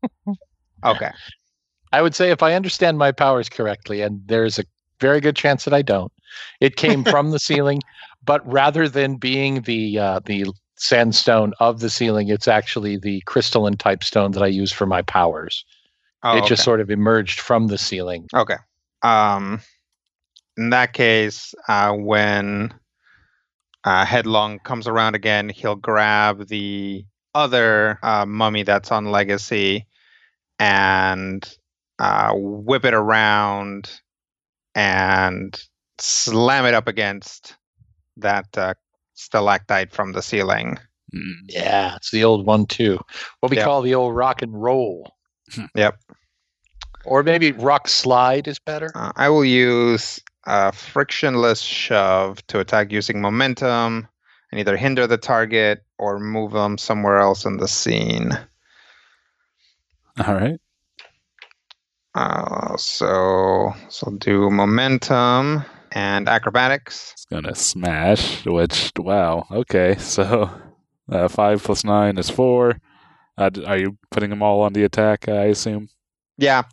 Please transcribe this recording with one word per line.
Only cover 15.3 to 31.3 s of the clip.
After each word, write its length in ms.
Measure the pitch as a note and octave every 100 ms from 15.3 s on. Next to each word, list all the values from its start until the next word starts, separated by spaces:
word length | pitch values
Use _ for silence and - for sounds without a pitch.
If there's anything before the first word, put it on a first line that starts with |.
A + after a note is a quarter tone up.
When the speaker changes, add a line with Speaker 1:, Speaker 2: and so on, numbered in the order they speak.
| D#2+ E2 - - _ _ _ _ _
Speaker 1:
Oh, 140 | A#2+ A#2
Speaker 2:
It 40 |
just 200 | G#2 A#2
Speaker 1:
okay. 40 | -
Speaker 2:
sort 160 | A2+
of 100 | G2+
emerged 480 | G#2 G#2+ A2+ F#2 -
from 280 | - A#2 A2
the 100 | G2+
ceiling. 500 | - F#2+ F2+ F2 E2+
Speaker 1:
Okay. 240 | - - - _ _ _ _
Um, 600 | A#2 A2 G#2+ G2+ G2 A2 - _ _ _ _ _ _ _ _ -
in 120 | A#2
that 220 | B2 B2
case, 600 | A#2+ A#2 A2 G#2+ - - - -
uh, 240 | G#2 G#2
when 800 | G#2 G#2 G#2+ G#2 G2+ G2+ G2+ A2 - _ _ _ _ _ _ _ _ _ _
uh, 220 | G2+ F#2 -
headlong, 540 | B2 A2 A2 G#2+ G#2
comes 280 | - A#2+ A2+
around 280 | A2+ A2 G#2+
again. 340 | G#2+ G#2 G#2
He'll 260 | G2+ A2 G2+
grab 720 | G#2+ G#2+ G#2+ G#2+ G#2+ G2+ G2+
the 580 | G#2+ G2+ G2+ G2 G2 G2 _ _
other, 680 | D3+ C#3+ B2 A2+ G#2+ G#2+ G#2
uh, 220 | A#2 G#2+ G#2
mummy 380 | G#2+ A2 G#2+
that's 280 | G#2 G2+ G2
on 140 | A2 G#2
Legacy 760 | G#2 G2+ G2+ - G#2+ G2 G2+ G#2+ _ _ _ _ _ _ -
and, 880 | G#2+ G2 F#2+ F#2+ F#2+ F#2+ F#2+